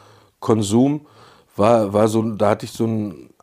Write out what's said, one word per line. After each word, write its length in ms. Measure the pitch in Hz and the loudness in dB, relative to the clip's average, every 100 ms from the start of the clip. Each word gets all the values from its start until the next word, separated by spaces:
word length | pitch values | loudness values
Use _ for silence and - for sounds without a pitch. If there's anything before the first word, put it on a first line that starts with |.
| - _ _ _ | -20 _ _ _
Konsum 680 | - 110 101 113 135 147 147 _ - _ _ - | -2 0 2 2 2 -2 -8 _ -20 _ _ -2
war, 380 | 107 117 101 | 2 4 2
war 140 | 101 110 | 2 2
so, 160 | 113 | 2
da 260 | 113 101 101 | -2 -2 0
hatte 160 | 107 117 | 0 -4
ich 60 | |
so 140 | - 113 | -6 -4
einen 440 | 110 104 73 - _ | -4 -6 -10 -20 _